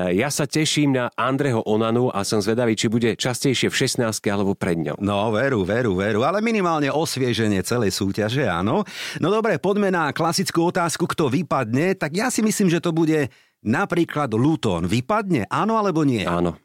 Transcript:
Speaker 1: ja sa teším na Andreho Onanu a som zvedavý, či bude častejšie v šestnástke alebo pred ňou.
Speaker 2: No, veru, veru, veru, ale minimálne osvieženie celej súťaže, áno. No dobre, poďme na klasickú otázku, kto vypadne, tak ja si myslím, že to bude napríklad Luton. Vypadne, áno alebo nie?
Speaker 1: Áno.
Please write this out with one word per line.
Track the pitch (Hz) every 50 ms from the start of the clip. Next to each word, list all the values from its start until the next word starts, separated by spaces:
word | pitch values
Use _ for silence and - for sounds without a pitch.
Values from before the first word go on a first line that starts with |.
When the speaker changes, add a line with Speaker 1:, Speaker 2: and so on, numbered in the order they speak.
| 90 90 90
Speaker 1:
ja | 95 123 147
sa | 143 - 156
teším | - - 160 156 - - 151 147 139 135 127
na | 123 113 -
Andreho | - 113 127 139 135 143 143 120 110 -
Onanu | 104 107 107 113 113 117 120 127 127
a | - 98 101
som | - 113 107 95
zvedavý, | 104 113 117 123 117 110
či | - - 117
bude | 107 120 117 113 98
častejšie | - - 135 123 - - 143 123 - - 98
v | -
šestnástke | - 135 127 - - 120 110 107 - -
alebo | 110 101 101 101 95 98 -
pred | - 95 85
ňou. | 82 78 73 - -
Speaker 2:
No, | 101 98 101 101 104 117
veru, | 107 104 131 139 131 107 92
veru, | 85 104 120 127 113 90
veru, | 90 98 107 110 101 123
ale | 151 180 208 214
minimálne | 233 226 208 185 175 165 151 147 135
osvieženie | 127 147 165 - - 127 135 127 117 107 113 107 101 95 90
celej | - 117 123 120 - -
súťaže, | - 104 95 95 - 104 107 120 135 139
áno. | 104 87 82 92 104 143 208 196 - - - - - -
No | 165 - 165
dobre, | 208 226 220 226 185 143 -
poďme | 185 202 208 202 190 185
na | 175 160 143
klasickú | 123 - 165 165 165 - 190 - - 165 165
otázku, | 175 - 185 170 165 - - 170
kto | - - - 165 131
vypadne, | 113 165 170 - 165 139 131 107 117 135 165 190 190
tak | 190 180 147 143
ja | 190 233
si | 254 - - 214
myslím, | 220 196 - 208
že | 180 160 170 -
to | 175
bude | 160 160 170 156 156 156 143 117 - _ _ _ _ _ -
napríklad | 101 117 160 202 196 175 170 165 - - 147 147 127 107
Luton. | 107 123 151 165 - - 113 90 82 85
Vypadne, | 87 98 123 123 - 208 220 220 196 170 123 98
áno | - - 143 175 214 226
alebo | 220 208 196 165 160 156
nie? | 139 123 107 87
Speaker 1:
Áno. | 85 85 85 87 87 82 - _